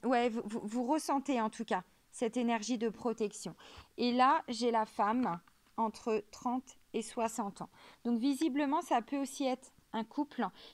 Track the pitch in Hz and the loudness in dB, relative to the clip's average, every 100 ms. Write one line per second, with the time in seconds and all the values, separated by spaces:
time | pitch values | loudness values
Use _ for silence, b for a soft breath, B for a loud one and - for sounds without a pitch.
0 | 233 247 240 226 214 226 208 233 240 311 | 0 2 2 0 -4 -6 -4 -2 0 0
1 | - 277 269 254 220 - 190 190 - b | 2 0 2 0 0 -4 -4 -4 -4 b
2 | b - 240 247 233 233 214 240 233 - | b -4 -2 0 2 0 0 0 -2 -2
3 | 240 220 208 - 175 - B B B - | -4 -2 -2 -4 -12 -12 B B B -2
4 | 240 247 262 320 - 226 240 226 214 - | 2 6 6 6 2 -2 2 2 0 0
5 | 208 240 226 170 - _ _ - 214 - | 2 2 0 -2 -8 _ _ -4 -2 -2
6 | 240 220 - - 247 254 - - _ 226 | -2 -2 -2 -8 -4 -4 -6 -16 _ -6
7 | 220 - 226 233 202 - 165 B B B | -6 -2 -2 -2 -6 -6 -14 B B B
8 | 233 240 269 269 320 269 285 311 339 262 | -2 2 2 2 2 2 2 2 2 0
9 | 220 277 269 - 262 254 - _ _ 220 | 2 -2 -4 -2 -2 -2 -6 _ _ -6
10 | 220 - 294 - 190 B B | -4 -4 -4 -2 -4 B B